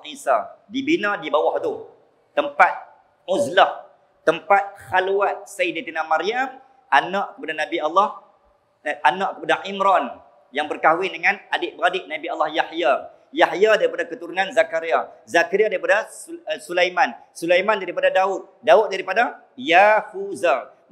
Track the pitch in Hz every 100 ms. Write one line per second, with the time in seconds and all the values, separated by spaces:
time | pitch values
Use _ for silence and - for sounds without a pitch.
0 | 151 143 147 113 98 - _ 127 135 175
1 | 208 190 156 147 160 143 123 90 - _
2 | _ _ _ - 151 - 175 - - _
3 | _ _ - 180 - 185 160 - - _
4 | _ _ - 160 - 196 - - - 185
5 | 190 196 190 - - - 180 160 165 160
6 | 156 160 180 247 262 - _ _ - 139
7 | 165 196 - - 151 156 147 165 156 180
8 | 208 - _ _ _ _ _ _ 151 -
9 | - 185 190 - 160 156 190 196 196 170
10 | 123 - - _ _ 135 151 151 170 170
11 | 190 165 180 202 - 151 165 139 175 185
12 | 143 156 156 160 156 156 - 165 160 123
13 | - - _ 147 165 170 214 208 165 170
14 | 160 156 170 180 190 165 160 165 165 139
15 | - - 110 160 170 190 214 185 170 202
16 | 214 - - 170 - 156 - 180 180 180
17 | 143 117 _ - 165 180 202 208 180 175
18 | 185 185 190 185 - _ 127 190 208 185
19 | 180 190 240 - _ - 135 170 208 214
20 | - 190 196 160 170 131 107 _ -